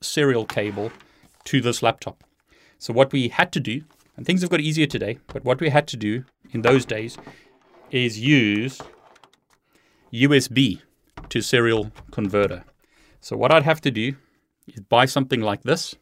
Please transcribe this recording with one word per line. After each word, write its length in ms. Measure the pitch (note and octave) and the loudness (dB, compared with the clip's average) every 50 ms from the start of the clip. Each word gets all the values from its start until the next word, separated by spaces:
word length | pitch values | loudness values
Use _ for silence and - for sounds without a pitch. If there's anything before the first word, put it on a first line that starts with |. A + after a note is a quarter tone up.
serial 440 | - - - D#3+ D3 C#3 B2 A2+ G#2+ | -10 -4 0 2 2 2 2 0 -2
cable 480 | - - A#2 G#2 G#2 G2+ G#2 G#2+ A2+ - - - _ _ _ _ _ _ _ - | -4 -4 -4 -4 -4 -4 -6 -8 -8 -10 -14 -20 _ _ _ _ _ _ _ -6
to 160 | - - C3 | -2 -2 0
this 220 | A2+ A#2+ A#2 - | 0 0 -2 0
laptop. 400 | B2 A2+ - - - F#2+ - _ _ _ _ _ _ _ _ _ _ _ _ - | 0 0 0 -2 -6 -16 -16 _ _ _ _ _ _ _ _ _ _ _ _ -14
So 140 | - - | -10 -2
what 200 | A2+ B2 C3+ C3+ | 2 2 2 2
we 160 | D3 C3+ B2+ - | 2 -2 -2 0
had 220 | - - F3+ F3+ | 0 0 0 0
to 80 | - D#3 | 0 -4
do, 220 | - A2 A2+ D3 - _ _ _ _ _ _ | -4 -4 -6 -8 -10 _ _ _ _ _ _
and 80 | - B2 | -8 -4
things 180 | - F3+ F3+ | -2 0 0
have 80 | F3+ E3+ | 0 0
got 100 | F3+ D#3 | 0 0
easier 260 | D3+ D#3 D3+ D#3+ D3+ | 0 0 0 0 0
today, 320 | D3+ - G#2+ G#2 G#2 A#2 - _ - | 0 0 -4 -4 -6 -8 -10 _ -14
but 160 | - G#2 - | -12 -4 -2
what 160 | B2 B2+ C3+ | -2 0 0
we 100 | E3+ D3 | 0 2
had 160 | C3 D3+ D3+ - | 2 2 0 0
to 80 | - | -4
do 280 | A2 G#2+ G#2 A2 C3 C3 _ _ _ _ - | -6 -4 -4 -4 -4 -8 _ _ _ _ -10
in 120 | - A2+ | -6 -2
those 220 | A2 A#2+ C3+ C3 - | 2 2 2 2 0
days 320 | - A2 F2 F2 - - - - - - - _ _ _ _ _ _ _ _ - - | -2 -8 -8 -8 -10 -14 -18 -20 -20 -20 -20 _ _ _ _ _ _ _ _ -12 -6
is 280 | C#3 B2+ B2 A#2 G#2 G#2+ | -4 -2 -2 -2 -4 -2
use 640 | A#2+ C#3+ D3+ C3+ A2+ G#2 G#2 G#2 A#2+ C3+ - - - - - _ _ _ _ _ _ _ _ _ _ _ _ _ _ _ _ _ _ _ _ _ _ _ | 0 2 4 4 4 2 0 -2 -4 -6 -8 -12 -18 -20 -20 _ _ _ _ _ _ _ _ _ _ _ _ _ _ _ _ _ _ _ _ _ _ _
U 240 | A2+ A#2 C3 C#3+ D3 | -2 2 4 4 4
S 140 | C3 C3 - | 4 2 2
B 340 | A2+ C3 C#3 G#2 E2 - _ _ _ _ _ _ - - - - | 2 2 2 2 0 -4 _ _ _ _ _ _ -20 -20 -10 -6
to 120 | - A#2 | -6 -4
serial 520 | G#2+ - C3+ A#2+ A#2 A#2 A2+ A2 G#2 A2 - - - - | -2 2 2 2 4 4 2 0 -2 -4 -10 -18 -20 -12
converter. 540 | - - G#2+ F#2 G#2 G2+ G2+ - F#2 F2 - _ _ _ _ _ _ _ _ _ _ _ | -6 -6 -4 0 0 0 0 0 -2 -6 -14 _ _ _ _ _ _ _ _ _ _ _
So 160 | - - - | -12 -8 -4
what 160 | G#2+ A2+ C3+ | 0 2 4
I'd 100 | D#3+ D#3+ | 4 4
have 180 | C#3 D#3+ D#3 D#3 | 4 2 0 0
to 80 | - C#3 | -2 -2
do 260 | A#2 G#2+ A2+ C3+ C3+ - _ _ _ _ _ _ _ _ _ | -2 -2 -4 -4 -6 -8 _ _ _ _ _ _ _ _ _
is 140 | - - G#2 | -20 -20 -16
buy 260 | G2 - - A#2+ C3 | -4 2 4 4 4
something 340 | C3 - C#3+ C3+ - C3+ A#2 | 4 2 0 0 0 0 -2
like 220 | A2 G#2 G2+ - | 0 -2 -4 -2
this. 340 | - B2 E3 D#3+ - - - - | -2 -2 -2 -2 -2 -8 -14 -16